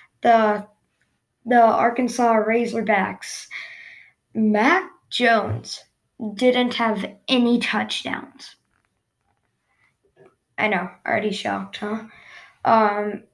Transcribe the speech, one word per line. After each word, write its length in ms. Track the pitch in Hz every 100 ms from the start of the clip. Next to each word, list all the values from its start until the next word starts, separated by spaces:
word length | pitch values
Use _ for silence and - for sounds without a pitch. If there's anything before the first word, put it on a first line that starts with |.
| _ _
the, 440 | 240 226 214 208 202 _ _ _ _ _ _ _ 233
the 160 | 240
Arkansas 760 | 226 - 233 240 247 - 240 220
Razorbacks. 1120 | 208 233 214 226 208 202 190 190 - - - - - - - - - _ _
Mac 560 | 220 214 208 247 359 370 - _
Jones 760 | - 240 226 196 110 - - _ _ _ - 214 202
didn't 380 | 254 247 247 -
have 300 | 226 196 202 - -
any 320 | 254 240 240
touchdowns. 960 | - 214 214 - - - - - - - _ _ _ _ _ _ _ _ _ _ _ _ _ _ _ _ - _ _ -
I 120 | 208
know, 200 | 190 185 - -
already 260 | - 208
shocked, 460 | 190 208 196 190 -
huh? 260 | 208 220 220 - - - - _
Um, 600 | - 226 208 208 208 208 -